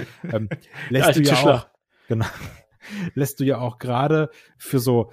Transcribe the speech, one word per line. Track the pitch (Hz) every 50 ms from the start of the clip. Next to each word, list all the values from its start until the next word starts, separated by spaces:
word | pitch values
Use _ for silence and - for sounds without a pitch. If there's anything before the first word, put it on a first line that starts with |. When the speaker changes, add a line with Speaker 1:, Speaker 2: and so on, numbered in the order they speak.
| - - - - -
Speaker 1:
ähm, | 175 113 107 107 104 - - - _
Speaker 2:
<laughs> | - - - -
Speaker 1:
lässt | 120
Speaker 2:
Der | 135 180
alte | 165 131 156 143
Speaker 1:
du | 139
ja | 131
Speaker 2:
Tischler. | 127 147 160 131
Speaker 1:
auch, | 120 - - _ _ _ _ _ _ _ -
genau, | 117 113 113 - - - - - - - _ _ _
<laughs> | _ - - 208 202 185 170 -
lässt | 131 143 131 - -
du | 135
ja | 135 131 113
auch | 127 120 - -
gerade | - 123 120 123 139 151 156 156 156 151 - - - _ _ _
für | - - - 131
so | 120 127 120 117 110 -